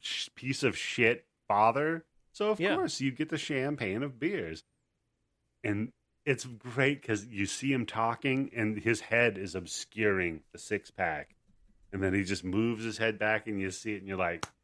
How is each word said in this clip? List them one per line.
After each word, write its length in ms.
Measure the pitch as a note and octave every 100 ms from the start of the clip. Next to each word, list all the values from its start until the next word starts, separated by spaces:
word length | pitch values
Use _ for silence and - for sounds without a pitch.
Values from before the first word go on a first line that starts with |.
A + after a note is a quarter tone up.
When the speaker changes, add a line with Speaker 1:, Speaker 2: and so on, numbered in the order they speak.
Speaker 1:
sh-, 280 | - - -
piece 300 | - B2+ C3+
of 120 | C3 F#2+
shit 500 | - - A2+ B2 - _ -
father. 580 | G#2 A2 A#2+ D3+ E3 - _ _
So, 180 | - G#3
of 80 | G#3+
Speaker 2:
Yeah. 160 | G#3+
Speaker 1:
course, 260 | G3+ F4+ -
you 120 | C3+
get 160 | A#2+ D3+
the 100 | D3+
champagne 640 | - C#3 C3+ D3 G#2 G2+
of 160 | C#3+ B2
beers. 460 | D3 G3 E2+ D#2+ - _ _ _ _ _ _ _ _ _
And 280 | A2 G#2 A2 - _ _
it's 200 | - C3+
great 580 | B2+ A2+ B2 A#2+ C#3 C#3+
'cause 240 | - G#2+ G#2+
you 200 | G#2 G2
see 260 | - C3+
him 140 | C3+ A2+
talking, 640 | A2+ A2+ A#2 C#3 C3 C3+
and 240 | A#2+ A2 G#2
his 220 | A2 A2+
head 360 | - A#2 A#2+ F#2+
is 160 | G2
obscuring 880 | F#2+ F2 - - G#2+ G#2+ F#2+ F2+ D#2+ -
the 60 | -
six-pack. 760 | - G#2 - - F2+ D2+ - _ _ _ - _ -
And 100 | G2
then 100 | F#2+
he 100 | F#2+
just 200 | F#2+ F#2+
moves 400 | F#2 F#2+ A2+ A2+
his 140 | A2+ G#2
head 200 | A2+ G#2+
back, 280 | G#2+ A2 A2
and 140 | G2+
you 100 | F#2+
see 240 | F2+ A2
it, 40 | G#2
and 100 | G2
you're 80 | F#2+
like, 260 | F2+ E2+ - -